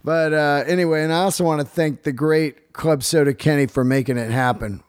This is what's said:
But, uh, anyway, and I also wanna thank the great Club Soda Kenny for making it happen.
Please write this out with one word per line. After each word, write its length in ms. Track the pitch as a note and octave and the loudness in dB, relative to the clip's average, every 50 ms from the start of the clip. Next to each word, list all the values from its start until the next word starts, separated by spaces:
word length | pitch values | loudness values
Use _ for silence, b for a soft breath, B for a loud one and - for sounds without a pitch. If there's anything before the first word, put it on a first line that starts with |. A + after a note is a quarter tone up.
| - | -2
But, 280 | C#3 D#3+ E3 D#3+ D#3 | -2 0 0 0 0
uh, 300 | D#3 D3+ D3+ D3 C#3+ C#3+ A#2+ C#3+ | 0 0 2 2 0 0 0 0
anyway, 340 | F3 F#3 F3+ E3 D#3+ D#3 | 0 0 2 0 0 0
and 100 | D#3 D#3+ | 0 0
I 120 | D#3+ E3+ F#3 | 0 0 0
also 180 | G3 - - | 0 0 0
wanna 220 | F3+ E3 D#3 D3 C#3+ | 0 0 0 -2 -4
thank 400 | - - F3 D#3+ D3+ C3+ - _ | -4 -2 -2 -2 -2 -2 -4 _
the 80 | D3+ | -6
great 600 | C3+ A#2 D3 D#3 D#3 D#3 D#3+ D3 - _ _ _ | -4 -2 0 2 2 2 0 -2 -6 _ _ _
Club 300 | - - - D#3+ D#3 C#3 | -12 -4 0 0 0 0
Soda 320 | A#2+ - E3+ D#3+ C#3+ C#3+ C3 | 0 0 2 2 2 2 0
Kenny 320 | - - D#3 D3+ C#3+ C#3 | 0 0 0 2 2 0
for 160 | B2 - C#3+ | 0 0 -2
making 360 | B2+ B2+ C3+ C3+ B2 C3 B2+ A#2+ | 0 2 0 0 0 -2 -4 -4
it 120 | A#2 A2 | -4 -2
happen. 540 | A#2 B2+ B2+ B2 A#2 G#2 A2+ G#2 G2+ D#2 _ | -2 0 0 0 -2 -2 -6 -10 -10 -12 _